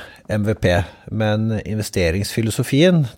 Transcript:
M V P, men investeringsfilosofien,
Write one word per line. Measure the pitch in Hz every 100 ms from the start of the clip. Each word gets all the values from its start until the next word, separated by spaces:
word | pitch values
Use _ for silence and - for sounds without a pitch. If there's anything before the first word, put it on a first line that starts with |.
| - - -
M | 107
V | 104 107
P, | 92 87 90 - -
men | 107 107 107 110 107 -
investeringsfilosofien, | 107 107 - 85 90 104 - 110 - 127 139 175 175 135